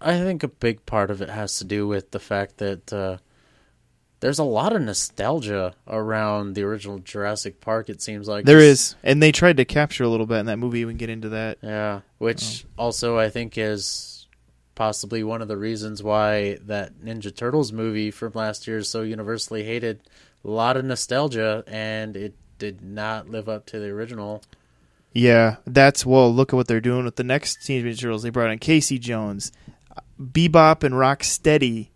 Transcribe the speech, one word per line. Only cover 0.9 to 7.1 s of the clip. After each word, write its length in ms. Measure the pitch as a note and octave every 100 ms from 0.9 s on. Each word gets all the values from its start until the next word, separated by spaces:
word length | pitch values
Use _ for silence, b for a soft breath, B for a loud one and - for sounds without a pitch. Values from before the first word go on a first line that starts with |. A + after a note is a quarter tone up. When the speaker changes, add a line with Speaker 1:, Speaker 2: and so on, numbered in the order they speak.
| A2 G2
Speaker 1:
of 100 | G2
it 80 | G2
has 300 | G#2+ G#2 -
to 60 |
do 220 | F#2+ G#2 G2+
with 240 | G2+ -
the 80 | G2
fact 380 | - G2+ G2 -
that, 340 | G2+ F#2 -
uh, 280 | G#2 F#2+ F#2 _ _ _ _ _ _ _ _ _ _
there's 200 | B2+ C#3+
a 60 |
lot 300 | C#3+ A2 F3 A3
of 60 |
nostalgia 880 | A#2 G2 - - G#2 D#3 G#2+ G2+ F2+ - -
around 680 | A2 G#2+ A2 G#2+ G#2 G2+
the 80 | F#2+
original 360 | G2+ G#2+ G2+ G2
Jurassic 640 | F#2